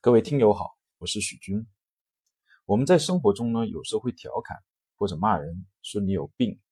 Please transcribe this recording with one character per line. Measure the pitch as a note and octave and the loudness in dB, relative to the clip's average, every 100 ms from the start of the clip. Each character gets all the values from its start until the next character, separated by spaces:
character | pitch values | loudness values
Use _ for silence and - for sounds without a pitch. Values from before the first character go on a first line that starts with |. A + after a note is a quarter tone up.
各 | C3 | 6
位 | A#2+ | 4
听 | A2 C#3+ | 4 4
友 | A2 | 4
好， | G2 - _ _ _ | 4 -4 _ _ _
我 | F2+ | -8
是 | G#2+ | -6
许 | G2 - | -6 -10
军。 | - G2+ A2+ _ _ _ _ _ _ _ _ _ - | -6 -6 -6 _ _ _ _ _ _ _ _ _ -2
我 | G#2 | 0
们 | C#3 | 4
在 | F3+ | 2
生 | D3+ F3+ | 4 2
活 | B2 | 2
中 | G2+ A#2 | 2 -2
呢， | A2+ A2+ | -2 -4
有 | D#2+ - | -6 -6
时 | A2 | -4
候 | |
会 | B2 | -4
调 | - - - | -8 -8 -10
侃 | - - _ _ _ _ | -10 -16 _ _ _ _
或 | G2+ | -4
者 | D#2+ | 0
骂 | G#2 F2+ | 0 0
人， | D2 F2 F#2 _ | -4 -10 -14 _
说 | - G#2 | -8 -4
你 | G2 | -2
有 | F#2+ D2 _ | -2 -4 _
病。 | A#2 F#2+ _ | -4 -4 _